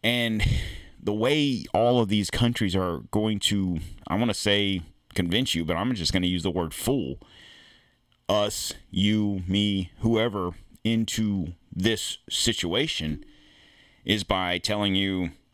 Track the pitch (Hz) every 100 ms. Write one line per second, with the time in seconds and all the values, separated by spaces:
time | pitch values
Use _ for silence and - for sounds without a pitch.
0 | 117 120 117 110 - - - - - -
1 | - 107 117 151 143 120 - 98 120 123
2 | 107 107 98 - 120 117 101 95 90 78
3 | 57 107 107 104 - 101 95 85 - -
4 | - 98 117 101 - 101 101 95 85 _
5 | _ - 87 98 127 82 80 85 110 117
6 | 78 95 90 90 90 85 80 - - 135
7 | 71 69 - - - - - - _ _
8 | _ _ - 104 104 - - - - -
9 | 101 107 104 98 87 98 104 98 87 -
10 | 113 113 117 101 90 - - - 113 113
11 | 110 - 107 98 80 87 _ - 95 110
12 | - - - - - 110 87 98 151 -
13 | 78 - - - - - - _ _ _
14 | - 104 95 95 90 90 - 104 104 95
15 | 98 92 87 - _